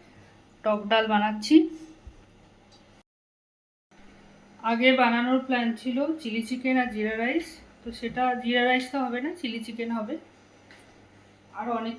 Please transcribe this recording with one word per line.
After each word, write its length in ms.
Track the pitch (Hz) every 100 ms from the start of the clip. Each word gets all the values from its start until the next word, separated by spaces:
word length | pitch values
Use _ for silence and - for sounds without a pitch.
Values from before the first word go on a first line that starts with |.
| - - - - - -
টক 240 | 214 208 208
ডাল 200 | 220 220
বানাচ্ছি। 640 | 214 214 214 - 311 320 - - - - - - - - - _ - - - _ _ _ _ _ _ _ _ _ - - - - - - -
আগে 300 | 226 233 254
বানানোর 460 | 262 240 233 247 262
প্ল্যান 360 | 262 247 233 226
ছিল 420 | 254 247 294 311
চিলি 240 | 233 220
চিকেন 340 | 220 254 262 262
আর 80 | 247
জিরা 320 | 214 214 220
রাইস, 400 | 233 330 330 - - -
তো 80 | 233
সেটা 440 | 233 233 240 254 240
জিরা 300 | 233 240 247
রাইস 260 | 254 254
তো 80 | 277
হবে 220 | 254 240
না, 140 | 285 -
চিলি 240 | 254 226
চিকেন 320 | 226 233 233
হবে, 260 | 233 214 320 - - - - - - - - - - - - -
আরও 180 | 190 233
অনেক 220 | 226 226